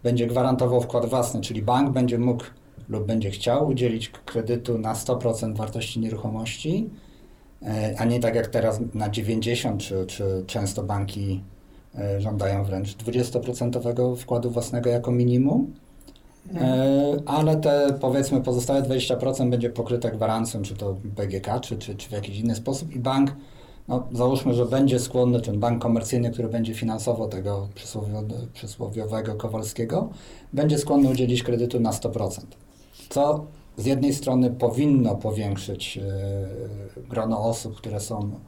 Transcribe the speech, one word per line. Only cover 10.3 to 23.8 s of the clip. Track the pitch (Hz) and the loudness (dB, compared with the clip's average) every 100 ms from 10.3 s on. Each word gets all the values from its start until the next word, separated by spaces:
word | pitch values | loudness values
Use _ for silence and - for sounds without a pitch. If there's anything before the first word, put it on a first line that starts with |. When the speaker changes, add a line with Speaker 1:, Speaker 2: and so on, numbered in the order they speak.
| 95 95 | -2 -4
Speaker 1:
często | 113 98 98 | -4 -2 -4
banki, | 98 101 98 104 98 95 - - - - - - | -4 -2 -2 -2 -2 -2 -6 -20 -20 -20 -16 -6
e, | 101 98 | -2 -2
żądają | 104 104 98 98 | -2 0 0 0
wręcz | 98 95 101 - | 0 -2 -4 -6
dwudziestoprocentowego | - 123 120 - 123 123 120 123 120 120 123 123 | -2 0 0 -2 -4 -2 -2 0 -2 0 0 0
wkładu | - 120 120 | -2 -2 0
własnego | 117 117 120 120 | -2 -2 0 2
jako | 120 123 | 2 2
minimum. | 120 123 123 135 240 285 - - - - - - - 185 | 2 4 6 4 4 0 -6 -20 -20 -20 -20 -20 -20 -10
Speaker 2:
Mhm. | 180 160 | 0 2
Speaker 1:
E, | 131 135 139 143 143 - | 4 4 4 4 0 0
ale | 151 156 156 | 4 4 4
te, | 156 143 143 135 | 4 6 4 4
powiedzmy, | 131 135 131 135 | 2 2 2 2
pozostałe | 123 123 123 139 | 2 0 2 2
dwadzieścia | 123 131 - - | 2 0 0 0
procent | 135 131 123 | 0 2 2
będzie | 120 120 | 2 0
pokryte | 120 113 120 120 | -2 -2 0 0
gwarancją, | 110 110 110 113 110 | 0 0 0 0 -2
czy | 98 101 | -6 -4
to | 101 95 | -4 -4
B | 107 101 101 | -6 -4 -2
G | 95 | -2
K, | 104 120 | -2 -4
czy, | - 104 | -4 -8
czy, | - 101 | -6 -10
czy | - | -8
w | |
jakiś | 104 101 101 | -8 -6 -2
inny | 117 110 | -2 -2
sposób | 135 135 160 127 | -2 -4 -6 -4
i | |
bank | 123 135 139 - - - - - | 0 2 2 0 -16 -20 -20 -20